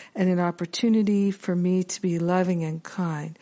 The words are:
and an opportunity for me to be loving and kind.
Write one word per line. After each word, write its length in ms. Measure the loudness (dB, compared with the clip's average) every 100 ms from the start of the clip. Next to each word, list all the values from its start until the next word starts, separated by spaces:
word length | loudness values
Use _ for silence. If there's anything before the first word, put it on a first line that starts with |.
| -14 -2
and 120 | 2
an 120 | 2
opportunity 920 | 0 -2 -6 -2 2 4 4 2 2
for 240 | -2 -4
me 300 | 0 2 0
to 180 | 0 -2
be 160 | -2 0
loving 460 | 0 2 2 0
and 180 | -2 -6
kind. 560 | -10 -4 -4 -4 -8 -14